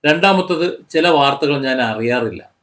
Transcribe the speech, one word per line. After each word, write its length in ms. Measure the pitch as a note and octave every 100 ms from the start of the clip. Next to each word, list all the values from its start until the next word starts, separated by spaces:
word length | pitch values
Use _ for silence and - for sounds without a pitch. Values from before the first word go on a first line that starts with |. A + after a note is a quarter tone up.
| D3+
രണ്ടാമത്തത്, 600 | D3+ G3 F#3+ - E3 F3 - -
ചില 180 | D#3+ F3
വാർത്തകൾ 480 | D#3 C#3 C#3 D3 C#3+
ഞാൻ 240 | C3+ B2+
അറിയാറില്ല. 680 | A#2 A2 A#2 B2 A2+ D#2+ - _